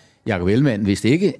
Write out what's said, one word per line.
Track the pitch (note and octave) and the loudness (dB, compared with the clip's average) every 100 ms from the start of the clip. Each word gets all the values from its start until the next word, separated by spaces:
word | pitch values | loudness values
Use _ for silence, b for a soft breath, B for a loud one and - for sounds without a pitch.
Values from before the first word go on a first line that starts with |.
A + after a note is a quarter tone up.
| b b - | b b -6
Jakob | G2 F2+ | -2 0
Ellemann | A2+ D3 G#2 G2+ | 2 0 0 -2
vidste | G2 A2 | 0 0
ikke, | D#3+ G3 | 2 0